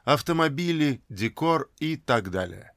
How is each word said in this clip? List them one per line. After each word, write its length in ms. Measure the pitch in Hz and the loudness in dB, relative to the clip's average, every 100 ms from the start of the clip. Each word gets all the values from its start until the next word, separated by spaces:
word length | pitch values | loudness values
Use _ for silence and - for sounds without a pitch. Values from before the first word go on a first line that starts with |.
| - | 0
автомобили, 1000 | 143 - 165 160 143 175 165 147 123 - | 0 2 0 2 0 -2 2 2 0 -6
декор 600 | 101 110 - 165 165 - _ | -6 -6 0 0 0 -2 _
и 180 | 151 156 | -6 -4
так 340 | - 120 95 | 0 0 0
далее. 400 | 92 90 78 - | -4 -4 -8 -20